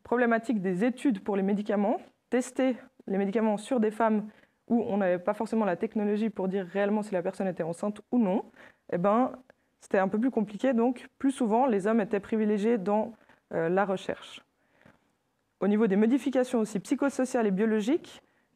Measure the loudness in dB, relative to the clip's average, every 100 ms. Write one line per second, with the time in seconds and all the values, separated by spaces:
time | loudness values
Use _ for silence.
0 | -4 0 2 2 0 -2 0 0 0 0
1 | -2 -2 -2 -2 0 0 0 0 0 -2
2 | -6 _ -4 -2 -2 0 0 0 -8 _
3 | -4 -2 0 0 0 0 -2 0 0 2
4 | 0 0 -4 -12 _ _ -2 0 2 0
5 | 2 0 0 -4 -2 0 0 0 -2 -2
6 | 0 0 -2 -2 -4 -4 -4 -2 0 0
7 | -2 -4 -4 -4 -4 -4 -6 -6 -6 -8
8 | -4 0 2 0 -4 -14 -20 _ -6 0
9 | 2 2 2 -2 -18 _ _ _ -2 2
10 | 2 2 0 0 -4 -2 0 2 2 -2
11 | -8 -4 -2 0 2 2 2 2 2 0
12 | 2 -2 -2 0 2 2 2 0 0 0
13 | -2 -8 _ -20 -8 -2 0 2 0 -2
14 | -4 -8 -10 -20 -20 _ _ _ -20 _
15 | _ _ _ _ _ -4 0 4 4 4
16 | 4 2 0 0 0 0 -2 -4 -2 0
17 | 0 0 0 0 0 2 0 0 0 -2
18 | -4 -20 _ _ _